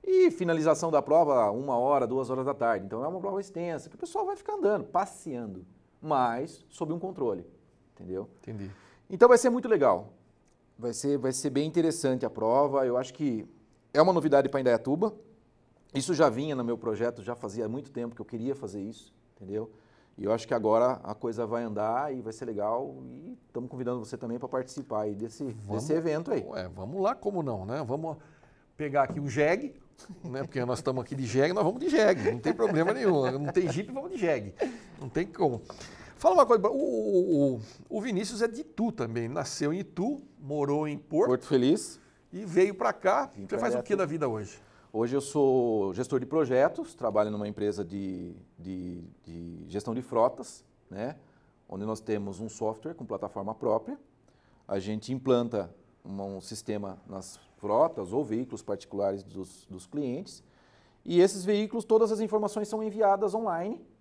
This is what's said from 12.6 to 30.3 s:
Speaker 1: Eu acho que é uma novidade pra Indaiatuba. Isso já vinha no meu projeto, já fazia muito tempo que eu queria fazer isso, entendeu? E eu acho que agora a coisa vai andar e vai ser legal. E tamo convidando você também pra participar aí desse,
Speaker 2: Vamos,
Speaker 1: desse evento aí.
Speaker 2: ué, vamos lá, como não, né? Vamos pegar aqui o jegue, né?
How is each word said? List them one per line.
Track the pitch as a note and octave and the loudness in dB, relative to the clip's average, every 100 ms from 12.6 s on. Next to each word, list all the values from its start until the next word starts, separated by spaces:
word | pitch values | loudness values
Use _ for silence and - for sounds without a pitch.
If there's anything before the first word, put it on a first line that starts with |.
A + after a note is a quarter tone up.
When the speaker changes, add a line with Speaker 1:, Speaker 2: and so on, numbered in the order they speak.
| C#3+ C#3 C3 | 4 2 2
Speaker 1:
Eu | B2 | 0
acho | C3 | -4
que | - D3 A2 - _ _ _ _ | -4 -2 -2 -6 _ _ _ _
é | C#3+ | 6
uma | E3+ | 6
novidade | F3+ D3+ C#3 C3+ | 6 6 4 4
pra | C#3 | 2
Indaiatuba. | B2+ A2+ A#2+ D3 G#3+ - - _ _ _ _ _ _ | 2 2 2 0 0 -4 -20 _ _ _ _ _ _
Isso | C3+ C3 | -6 -2
já | D#3 D3+ | 4 4
vinha | A2+ D3+ | 4 -4
no | C3+ | -4
meu | A#2+ A#2 | -2 -2
projeto, | A#2 G#2 A#2 A#2 | -4 -2 -2 -4
já | G2+ | -10
fazia | A#2+ G#2+ G#2+ G#2+ | -8 -8 -4 -4
muito | B2+ C#3+ | -6 -8
tempo | A#2+ A#2+ | -10 -10
que | A#2 | -10
eu | |
queria | G2+ A#2 A#2+ | -12 -8 -6
fazer | C3+ A2+ G2+ | -6 -8 -8
isso, | G2+ A#2 - _ _ | -10 -12 -20 _ _
entendeu? | _ F#2+ G#2+ A2+ - _ _ _ - | _ -8 -8 -8 -16 _ _ _ -8
E | |
eu | G2 | -2
acho | A2+ A2+ | -2 0
que | |
agora | A#2+ G#2+ A2+ B2 B2+ | 0 4 4 4 0
a | - | -8
coisa | G#2+ A#2+ A2 | -8 -6 -4
vai | A2+ A#2 | -4 -4
andar | A#2 G#2 G#2+ A#2+ D3 | -4 -4 -2 -2 -4
e | C3 | -8
vai | A2 | -10
ser | A2 | -10
legal. | A#2+ G2+ G#2 A#2+ C#3 C3 | -8 -4 -2 -2 -4 -12
E | B2+ B2+ F3 B3+ _ | -16 -16 -16 -18 _
tamo | - B2 | -8 -8
convidando | B2+ A#2+ B2 | -6 -4 -4
você | A2 B2+ | -6 -10
também | A#2+ A#2+ | -8 -8
pra | B2 | -4
participar | C3 B2+ - B2+ G#2+ | -4 -6 -10 -6 -4
aí | G#2+ G2+ | -4 -6
desse, | A2+ - | -10 -8
Speaker 2:
Vamos, | C#3 A2 G2+ G#2+ | -10 -8 -6 -6
Speaker 1:
desse | C#3+ | -2
evento | D#3+ E3 D3+ E3+ | 0 0 -2 -2
aí. | F#3 - | -4 -4
Speaker 2:
ué, | - F2+ | -8 -10
vamos | F2+ F#2 F#3+ | -10 -8 -2
lá, | G3 | -2
como | C4 G#3 G3 | -2 -4 -4
não, | C#3+ G#2 F#2+ | -4 -6 -6
né? | C3+ | -6
Vamos | A#2+ C#3+ D#3+ D3+ - _ _ _ _ _ | -4 -6 -6 -10 -16 _ _ _ _ _
pegar | D3+ C#3 | 0 2
aqui | C3+ E3+ | 2 0
o | C#3+ | -2
jegue, | A#2+ D3 G3 C#4+ - _ _ - F#3+ | 2 4 2 -2 -12 _ _ -20 -14
né? | E3 | -8